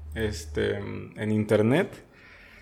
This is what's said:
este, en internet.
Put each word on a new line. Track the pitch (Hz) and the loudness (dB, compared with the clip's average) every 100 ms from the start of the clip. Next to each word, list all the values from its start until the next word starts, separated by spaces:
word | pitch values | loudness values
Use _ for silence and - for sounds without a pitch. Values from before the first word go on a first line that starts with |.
| - 113 | -10 -4
este, | 107 - - 113 104 101 | -4 -4 -6 -2 -2 -2
en | 101 101 104 - 107 | -6 -10 -10 -6 0
internet. | 107 104 107 110 151 - - - - - - - - | 2 4 4 6 4 0 -6 -20 -20 -20 -20 -20 -20